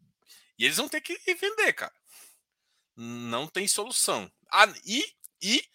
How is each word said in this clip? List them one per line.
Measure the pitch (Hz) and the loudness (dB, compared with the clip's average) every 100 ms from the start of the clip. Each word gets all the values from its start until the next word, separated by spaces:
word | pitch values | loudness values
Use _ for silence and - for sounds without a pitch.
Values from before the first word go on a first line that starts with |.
| _ _ _ - _ - | _ _ _ -20 _ 0
e | 123 | 0
eles | 156 | 2
vão | 277 | -4
ter | 311 | -6
que | - 370 - 349 | -8 -8 -4 -2
vender, | 392 440 381 | -2 0 0
cara. | - - - _ - - _ _ _ _ _ _ - | 0 -8 -12 _ -20 -20 _ _ _ _ _ _ -16
Não | 117 120 120 117 156 | -12 -10 -4 -4 -4
tem | 185 196 | -4 0
solução. | - 220 - - 135 92 _ _ | 0 0 -2 0 -2 -4 _ _
Ah, | 185 214 - | 6 6 4
e, | - 233 415 - - _ | -4 -4 -4 -10 -20 _
e | 185 262 - | 0 0 -2